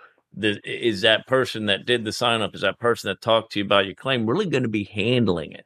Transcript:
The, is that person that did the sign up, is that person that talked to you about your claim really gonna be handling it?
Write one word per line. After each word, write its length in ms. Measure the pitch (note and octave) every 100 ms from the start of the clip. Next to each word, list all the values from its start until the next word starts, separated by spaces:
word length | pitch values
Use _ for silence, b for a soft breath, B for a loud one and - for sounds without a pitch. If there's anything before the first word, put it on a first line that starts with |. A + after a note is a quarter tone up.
| b b _ F#2+
The, 240 | G#2+ G2+
is 360 | - C3+ A#2 G2
that 260 | A2 G#2+ -
person 400 | C3 B2 A2+ G#2
that 200 | G2 A#2
did 180 | B2
the 80 | G#2+
sign 300 | - A#2+ A2+
up, 120 | G2+
is 60 | -
that 180 | G2 -
person 300 | A#2+ A2+ G#2+
that 140 | F#2
talked 300 | A2 A2+ -
to 80 | G#2
you 40 |
about 220 | G2 G2+ G2
your 80 |
claim 320 | - C3+ B2+ A2
really 180 | D#3 G3+
gonna 220 | C#3 A#2+
be 160 | G#2+
handling 680 | G2+ G#2 G#2+ B2 G#2 E2+ D2+
it? 120 | -